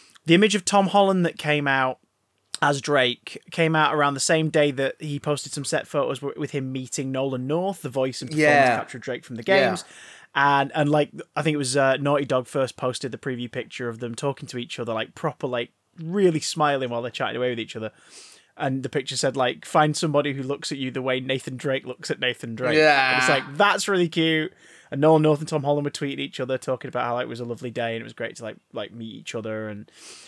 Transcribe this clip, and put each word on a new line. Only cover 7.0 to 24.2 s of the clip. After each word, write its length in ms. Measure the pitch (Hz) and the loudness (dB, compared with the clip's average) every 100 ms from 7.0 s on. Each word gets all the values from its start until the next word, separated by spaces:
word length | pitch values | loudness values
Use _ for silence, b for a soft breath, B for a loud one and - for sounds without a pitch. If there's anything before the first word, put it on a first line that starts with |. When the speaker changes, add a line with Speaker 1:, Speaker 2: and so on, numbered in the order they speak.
| 135 | -4
Speaker 1:
Nolan 340 | 131 135 131 127 | -2 -2 -2 -2
North, 360 | 160 185 185 | -2 -2 -4
the 60 | 143 | -6
voice 320 | 131 131 127 | -2 -2 -4
and 80 | 127 | -6
performance 200 | 156 151 | 2 6
Speaker 2:
Yeah. 240 | 147 131 113 | 6 6 2
Speaker 1:
capture 200 | - 127 | -2 -10
of 60 | |
Drake 200 | 120 127 | -8 -8
from 120 | - 117 | -8 -6
the 80 | 120 | 2
Speaker 2:
Yeah. 220 | 190 127 | 4 4
Speaker 1:
games. 160 | 104 - B B B B | 0 -8 B B B B
And, 380 | 139 143 143 139 | 2 4 4 2
and, 160 | - 147 | 2 2
like, 200 | 151 151 - - - | 4 2 -4 -10 -4
I 60 | |
think 120 | 151 | 0
it 40 | 151 | 0
was, 180 | 131 139 | 0 2
uh, 200 | 135 131 | 2 2
Naughty 260 | 143 143 | 2 0
Dog 220 | 143 127 123 | 2 -2 -2
first 300 | 143 131 - | -2 -2 -2
posted 360 | 127 123 131 | -4 -4 -6
the 60 | 117 | -8
preview 320 | - 123 120 | -8 -6 -6
picture 380 | 135 110 - 123 | -8 -10 -8 -8
of 120 | 113 | -6
them 140 | 123 | -8
talking 340 | 117 143 135 127 | -6 -4 -6 -8
to 100 | 127 | -10
each 200 | 120 - | -10 -8
other, 120 | 117 | -6
like, 220 | 113 - | -6 -6
proper, 320 | - 165 - 135 | -6 -8 -6 -4
like, 240 | 123 123 _ _ - | -4 -4 _ _ -14
really 380 | 160 190 185 156 | -6 2 4 2
smiling 500 | - - 147 139 127 | -2 0 0 0 -2
while 100 | 120 | -4
they're 100 | 120 | -6
chatting 260 | - 120 120 | -4 -4 -2
away 140 | 123 | -2
with 100 | 117 | -2
each 160 | 107 117 | -6 -8
other. 140 | 110 - B B B B B B | -10 -10 B B B B B B
And 240 | 143 135 | -4 -4
the 60 | 131 | -4
picture 280 | 147 131 131 | -6 -6 -2
said, 180 | 139 127 | -2 0
like, 280 | 123 - - | 0 -2 0
"Find 280 | 170 151 147 | 2 4 2
somebody 360 | 165 143 143 | 0 0 0
who 100 | 139 | -2
looks 300 | 131 139 - | -6 -6 -8
at 60 | 139 | -8
you 120 | 131 | -6
the 120 | 127 | -4
way 180 | 131 131 | -2 -2
Nathan 360 | 131 135 - 127 | -2 -4 -6 -8
Drake 280 | 143 135 123 | -4 -4 -6
looks 240 | 127 - | -10 -8
at 100 | - | -2
Nathan 340 | 127 123 120 | -2 -2 -6
Drake." 220 | 113 127 151 | -4 0 4
Speaker 2:
Yeah. 340 | 156 139 131 | 6 6 4
Speaker 1:
And 60 | 127 | 4
it's 100 | 127 | 6
like, 280 | 139 143 143 | 4 2 2
that's 280 | 202 202 - | 2 2 0
really 200 | 196 175 | 0 0
cute. 440 | 165 | 2